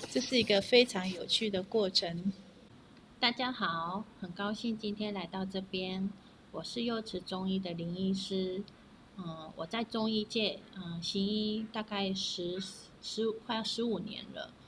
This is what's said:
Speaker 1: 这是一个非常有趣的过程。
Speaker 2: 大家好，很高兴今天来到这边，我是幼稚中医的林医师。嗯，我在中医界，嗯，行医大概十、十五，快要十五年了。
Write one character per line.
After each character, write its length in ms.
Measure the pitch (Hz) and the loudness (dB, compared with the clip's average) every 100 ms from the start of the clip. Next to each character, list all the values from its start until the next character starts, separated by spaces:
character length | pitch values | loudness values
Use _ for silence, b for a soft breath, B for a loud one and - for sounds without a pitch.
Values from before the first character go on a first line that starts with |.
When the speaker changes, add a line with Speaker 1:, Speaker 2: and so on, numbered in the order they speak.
| - | -2
Speaker 1:
这 100 | 262 | -2
是 160 | - 254 | 4 4
一 60 | |
个 180 | 220 202 | 6 6
非 240 | 202 247 | 8 8
常 240 | 247 190 185 | 8 4 -2
有 140 | 180 | -4
趣 240 | - - 220 | 0 2 2
的 140 | 190 | 0
过 260 | 185 220 190 | 2 2 4
程。 440 | 185 175 170 190 - - - - - - - - - | 2 0 -2 -2 -2 -8 -20 -20 -20 -20 -20 -18 -2
Speaker 2:
大 100 | 247 | 0
家 180 | 247 254 | 2 -2
好， 520 | 254 185 165 165 196 214 - | 0 0 0 -2 -4 -6 -10
很 100 | 175 | -10
高 200 | 175 202 | -4 -2
兴 240 | 214 233 214 | -2 -2 -2
今 180 | 208 | -4
天 200 | 208 214 | -2 -4
来 120 | 202 180 | -4 -4
到 200 | 190 190 | -4 -2
这 140 | 190 | -4
边， 500 | 190 185 185 190 196 - B B - | -4 -4 -2 -2 -2 -4 B B -12
我 120 | 160 | -10
是 200 | 160 240 | -6 -2
幼 180 | 233 226 | 0 -2
稚 220 | 220 175 | -4 -8
中 240 | - 185 185 | -6 -2 0
医 100 | 190 | 0
的 140 | 185 | 0
林 240 | 170 170 175 | -4 -4 0
医 140 | 190 | 2
师。 500 | 190 - 190 185 185 208 - - - - - | 2 0 0 0 -2 -6 -12 -20 -20 -18 -10
嗯， 340 | 170 160 160 - | -8 -8 -10 -8
我 100 | 170 | -4
在 160 | 226 | -2
中 260 | 226 226 220 | -2 0 2
医 140 | 214 | 2
界， 360 | 208 226 202 - - - | 2 2 2 0 -10 -10
嗯， 260 | 175 170 | -6 -4
行 220 | - - | -2 2
医 420 | 196 214 214 214 220 | 2 2 2 0 -2
大 100 | 220 | -4
概 320 | 214 202 196 | -2 0 0
十、 460 | 190 - - 175 180 190 - - - | 0 -2 -2 -2 -4 -6 -10 -18 -12
十 260 | - - 220 | -6 0 0
五， 40 | 220 | 0
快 120 | - 220 | -2 -2
要 80 | |
十 180 | 190 - | 0 0
五 160 | 233 190 | 2 0
年 260 | - - - | -2 -8 -10
了。 200 | - - - | -8 -10 -12